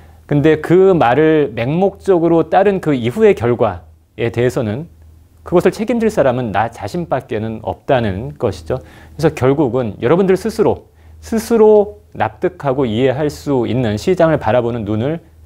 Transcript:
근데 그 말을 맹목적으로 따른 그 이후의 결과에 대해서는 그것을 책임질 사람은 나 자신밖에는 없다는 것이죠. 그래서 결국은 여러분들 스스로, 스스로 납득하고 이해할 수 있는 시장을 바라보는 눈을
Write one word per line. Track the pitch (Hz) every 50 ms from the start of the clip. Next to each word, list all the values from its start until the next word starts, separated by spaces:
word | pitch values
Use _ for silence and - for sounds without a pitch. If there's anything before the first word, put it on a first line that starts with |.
| - - - - _
근데 | - 147 147 139 160 156 156
그 | 156 - 160 185 190 190 190
말을 | 160 123 117 123 139 156 156 160 151 147 - 117
맹목적으로 | 117 117 127 156 175 196 190 190 - - 190 190 170 165 170 170 165 156 160
따른 | - 185 196 208 196 185
그 | - 156 143
이후의 | 127 113 120 123 214 220 202 190
결과에 | - - 120 123 107 120 104 92 85 - - - _ _ _ _ - 117 117
대해서는 | - 127 123 127 117 160 120 104 104 135 165 - - _ - - - - _ _ _ _ -
그것을 | - 170 180 - 190
책임질 | 175 - 220 226 254 233 226 214
사람은 | 214 180 143 135 120 127 127 110 92
나 | 98 110 117
자신밖에는 | - - 98 101 - 175 170 - 147 131 - - 123 107 107 113 110 110
없다는 | - 98 92 - _ - 139 123 117 104 90 95 120 143 147
것이죠. | - - 107 92 - - - 127 131 - - - - - - -
그래서 | - 156 156 160
결국은 | - 127 135 - 160 156 120 107 131 123 107 92 90
여러분들 | 110 120 160 180 202 180 190
스스로, | 180 - 220 208 - 190 131 101 - - _ _ _ _ - - -
스스로 | - - 233 220 220 - 233 220 214 214 214 208 196 208 - - _ _ -
납득하고 | 104 104 110 - - - 180 - - - 143 131 139 139
이해할 | 117 104 117 135 135 120 139 156 147
수 | - - - 147 139 127 113
있는 | 104 107 127 127 107 104
시장을 | 104 - 190 185 170 170 160 156
바라보는 | 135 - 110 127 123 117 117 120 120 107
눈을 | 98 107 107 117 143 160 165 - _ _ - -